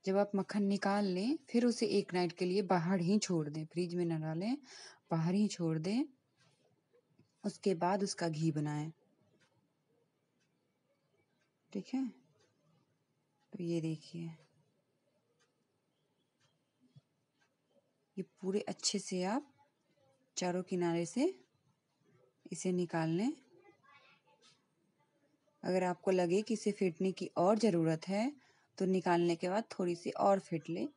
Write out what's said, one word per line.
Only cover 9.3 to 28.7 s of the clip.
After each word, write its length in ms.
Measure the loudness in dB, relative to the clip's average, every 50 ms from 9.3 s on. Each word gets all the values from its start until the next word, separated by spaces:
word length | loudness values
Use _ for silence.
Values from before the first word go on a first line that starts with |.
| _ _ _ _ _ _ _ _ _ _ _ _ _ _ _ _ _ _ _ _ _ _ _ _ _ _ _ _ _ _ _ _ _ _ _ _ _ _ _ _ _ _ _ _ _ _ _ _ -10
ठीक 120 | -10 -8 -4 -4
है, 140 | -4 -4 -4 -8 -12 _ _ _ _ _ _ _ _ _ _ _ _ _ _ _ _ _ _ _ _ _ _ _ _ _ _ -10
तो 100 | -6 -4
ये 180 | -2 -2 0
देखिए, 500 | 0 -2 -4 -4 -8 -14 -12 -10 -10 -10 -12 -16 -20 _ _ _ _ _ _ _ _ _ _ _ _ _ _ _ _ _ _ _ _ _ _ _ _ _ _ _ _ _ _ _ _ _ _ _ _ _ _ _ _ _ _ _ _ _ _ _ _ _ _ -20 _ _ _ _ _ _ _ _ _ _ _ _ _ _ _ _ _ _ _ _ _ _ _
ये 40 | -10
पूरे 380 | -10 _ _ _ -4 -2 -2 0
अच्छे 400 | -2 -2 -8 -4 -4 -2 -2 -2
से 240 | -4 -2 -2 -2 0
आप 300 | 0 0 -2 -4 -6 _ _ -20 _ _ _ _ _ _ _ _ _ _ _ _ _ _
चारों 260 | -4 -2 0 0 -2 -2
किनारे 420 | -2 0 0 2 2 2 0 0
से 340 | -2 0 0 0 0 0 -4 -18 _ _ _ _ _ _ _ _ _ _ _ _ _ _ -20 _ _ _ _ _ -12
इसे 200 | -12 -6 -4 -2
निकाल 380 | 0 0 -2 0 0 0 0 2
लें। 240 | 0 2 0 0 -2 -4 _ _ -20 -20 _ -20 _ _ _ _ -20 -20 _ -20 -20 _ _ _ _ _ _ -20 _ _ _ _ _ _ _ _ _ _ _ _ _ _ _ _ _ _ _ _ _ _ -4
अगर 200 | -2 0 0 0
आपको 280 | 0 -2 -2 0 2
लगे 300 | 2 4 4 4 2 0
कि 120 | 2 0 -2
इसे 180 | 0 0 -2
फेंटने 400 | 0 2 0 0 0 0 -2 -2
की 200 | -2 -2 -8 -6 _
और 200 | 2 4 4 4
ज़रूरत 500 | 4 4 2 4 4 4 2 2 0 -2
है, 340 | -4 -2 0 0 -2 -4 -8 _ _ _ _ _ _